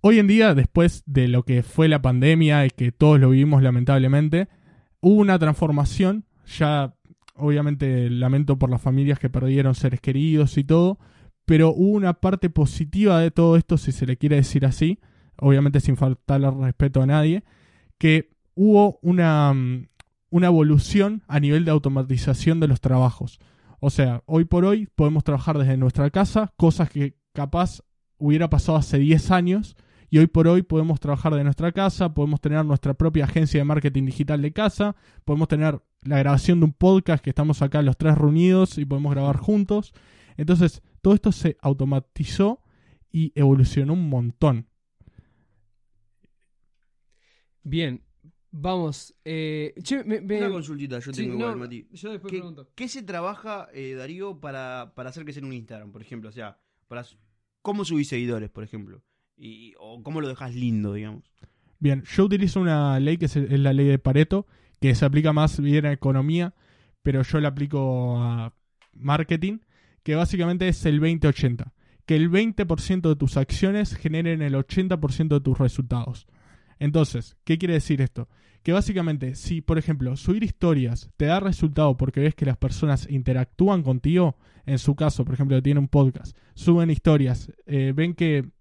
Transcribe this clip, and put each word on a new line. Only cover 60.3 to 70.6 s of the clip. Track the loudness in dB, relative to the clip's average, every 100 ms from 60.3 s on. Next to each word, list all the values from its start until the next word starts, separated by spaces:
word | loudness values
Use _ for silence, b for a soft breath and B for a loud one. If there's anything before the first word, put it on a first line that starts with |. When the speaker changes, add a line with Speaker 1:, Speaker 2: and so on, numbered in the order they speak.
| -10 -14
Speaker 3:
lindo, | -6 -4 -2 -4
digamos? | -8 -12 -16 _ _ b b b b
Speaker 1:
Bien, | -2 -2
yo | -4 0
utilizo | 0 2 -2 -2
una | -2 0 0 0
ley | -2 -2
que | -4
es, | -4
es | -2 0
la | 0
ley | 2 2
de | 2
Pareto, | 2 0 2 -2 -6 _ _ _
que | 0
se | 2 2
aplica | 2 0
más | 2 0 0
bien | 0 0 0
a |
economía, | -4 -2 -2 0 -2 -4 _ _ _ _ _
pero | -4 -2
yo | -2 -2
la | -2
aplico | -4 -6 -4 -4 -4 -4 -4
a | -4 -6 -10 _ _ _ _
marketing, | -12 -4 -4 -2 -4 -4 -8 _ _ _ _
que | -4 -2
básicamente | -2 -2 -4 -2